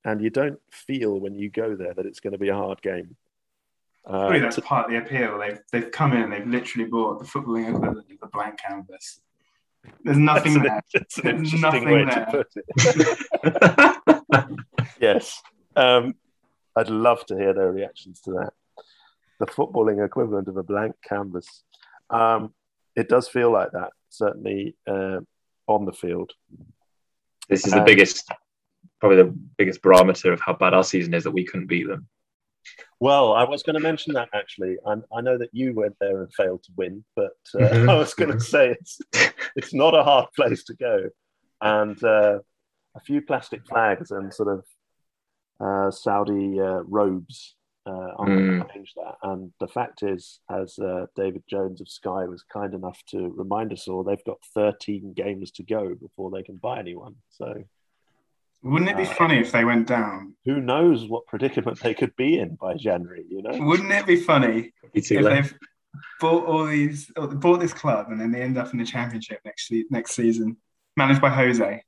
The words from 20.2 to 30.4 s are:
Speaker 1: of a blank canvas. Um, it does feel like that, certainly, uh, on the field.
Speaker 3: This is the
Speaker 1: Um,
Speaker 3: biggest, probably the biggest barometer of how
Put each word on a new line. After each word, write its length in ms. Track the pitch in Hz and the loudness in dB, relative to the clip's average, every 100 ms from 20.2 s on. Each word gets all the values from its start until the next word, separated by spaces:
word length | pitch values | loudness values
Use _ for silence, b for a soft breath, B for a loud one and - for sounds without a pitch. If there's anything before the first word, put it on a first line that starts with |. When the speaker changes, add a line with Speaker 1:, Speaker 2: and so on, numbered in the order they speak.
| 120 101 95 | -2 -4 -6
Speaker 1:
of 80 | 95 | -8
a 60 | |
blank 320 | 90 101 110 - - | -4 -4 -4 -8 -8
canvas. 560 | 101 101 90 - - _ b b b _ | -8 -6 -10 -12 -20 _ b b b _
Um, 440 | 117 113 113 110 _ _ _ _ - | 2 2 2 -2 _ _ _ _ -6
it 140 | 110 | 2
does 180 | 123 120 | 2 2
feel 240 | 127 120 | 0 2
like 200 | 107 92 | 2 0
that, 180 | 95 90 _ _ | -6 -10 _ _
certainly, 680 | - 104 - 104 98 104 - - | -4 -4 -2 -6 -6 -6 -10 -6
uh, 320 | 98 95 95 85 _ _ _ - | -4 -4 -6 -10 _ _ _ -2
on 180 | 107 98 | 0 -2
the 60 | |
field. 400 | - 87 87 98 - _ - - _ _ _ _ _ _ _ - | -8 -6 -6 -8 -14 _ -20 -20 _ _ _ _ _ _ _ -2
Speaker 3:
This 160 | 98 101 | 0 4
is 60 | |
the 60 | 104 | 6
Speaker 1:
Um, 60 | 104 | 8
Speaker 3:
biggest, 440 | 98 92 - - - _ _ _ _ _ _ | 8 6 2 -10 -14 _ _ _ _ _ _
probably 180 | 104 92 | 6 8
the 200 | 92 90 - - | 8 4 -14 -2
biggest 240 | 95 92 | -2 2
barometer 500 | 95 92 92 90 92 | 8 8 8 4 0
of 80 | |
how 140 | 85 | 0